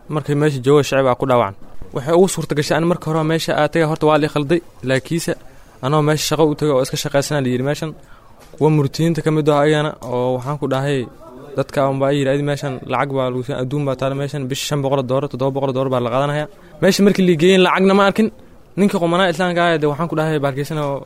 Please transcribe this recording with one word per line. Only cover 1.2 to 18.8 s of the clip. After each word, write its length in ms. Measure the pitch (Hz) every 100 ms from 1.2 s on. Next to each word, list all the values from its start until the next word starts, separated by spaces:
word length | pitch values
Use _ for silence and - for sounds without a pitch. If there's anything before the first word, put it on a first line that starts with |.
| 135
dhaawacan. 280 | 123 98 - - - -
Waxay 240 | 151 131
ugu 140 | 175 190
suurta 260 | - 147
gashay 220 | 147 151 156
ani 100 | 170
marka 200 | 175 156
hore 160 | 160
meesha 280 | 160 160 170
aa 160 | 147 151
tegay, 180 | 165 151
horta 180 | 160 151
waa 120 | 151
la 80 | 151
i 40 |
khalday, 300 | 147 143 170 - -
laakiinse 500 | 127 131 - 165 - - - - - -
anoo 200 | 127 151
meesha 220 | 147 151 -
shaqo 180 | 147 156
u 80 |
tegay 180 | 143 151
oo 100 | 131
iska 140 | 135 151
shaqaysanaa 460 | 151 139 - 143
la 60 | 127
yidhi 160 | 123 139
meeshan. 240 | 147 160 - - - - - -
Kuwa 180 | - 151
murtiyiinta 500 | 151 139 - 165 156
ka 80 | 156
mid 180 | 156 151
ah 120 | 147
ayagana 300 | 151 151 151 -
oo 280 | 127 123 127
waxaan 240 | 127 127 147
ku 80 | 143
dhahay 300 | 131 143 135 107 - - - -
dadka 280 | 135 135 147 135
un 100 | 135
baa 140 | 135
yidhi, 180 | 147 135
"Adi 120 | 143
meeshan 300 | 143 143 143 127 127
lacag 240 | 127 139
baa 140 | 135 127
lagu 140 | 127
siin, 140 | 127 131
adduun 240 | 131 143
baa 120 | 139 127
taala 180 | 135
meeshan, 280 | 139 139 147 127
bisha 180 | 135 -
shan 120 | 147
boqol 180 | 135 139
oo 20 |
doollar, 260 | 127 135 143
toddoba 220 | 123 135
boqol 180 | 135 139
oo 40 |
doollar 160 | 127 135
baa 100 | 123
la 100 | 120
qaadanaya." 360 | 127 143 147 151 - - -
Meesha 220 | 185 190
markii 220 | 202 190 180
la 80 | 156
geeyeen 260 | 180 190
lacagna 320 | 180 175 190
ma 100 | 196 196
arkin. 220 | 214 220 - - - -
Ninka 220 | 170